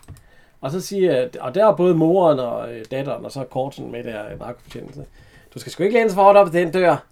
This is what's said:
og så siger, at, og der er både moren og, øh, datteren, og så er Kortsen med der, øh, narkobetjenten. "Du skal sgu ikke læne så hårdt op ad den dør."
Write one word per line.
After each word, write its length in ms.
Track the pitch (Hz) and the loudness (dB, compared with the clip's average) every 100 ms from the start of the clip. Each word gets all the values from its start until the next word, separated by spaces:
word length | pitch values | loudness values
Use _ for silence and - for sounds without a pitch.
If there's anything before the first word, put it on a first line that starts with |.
| - - _ - _ - | -20 -20 _ -20 _ -12
og 100 | 135 | -8
så 100 | 180 | -8
siger, 360 | - 196 185 131 | -6 0 2 2
at, 200 | 127 - | -2 -6
og 180 | 127 | -6
der 120 | 170 214 | 2 2
er 40 | 156 | 4
både 180 | 180 | 2
moren 440 | 165 160 190 170 135 | 4 2 4 4 2
og, 340 | 123 113 117 | -2 -6 -8
øh, 100 | 117 110 | -12 -10
datteren, 340 | 131 143 110 | -8 -6 -8
og 80 | 110 | -10
så 80 | 139 | -12
er 40 | |
Kortsen 480 | 127 131 135 135 127 | -10 -8 -8 -10 -12
med 120 | 117 | -12
der, 280 | 120 107 107 | -10 -12 -12
øh, 80 | 101 | -14
narkobetjenten. 680 | 113 - - 120 - 143 139 _ - - _ | -14 -16 -18 -18 -18 -18 -20 _ -20 -20 _
"Du 40 | - | -18
skal 140 | 127 | -14
sgu 100 | - | -4
ikke 120 | 196 | 0
læne 160 | 240 220 | 2 0
så 60 | 190 | 4
hårdt 220 | 196 202 | 8 8
op 80 | 190 | 6
ad 60 | |
den 180 | 170 175 | 2 0
dør." 240 | 185 175 143 - | 0 2 0 -4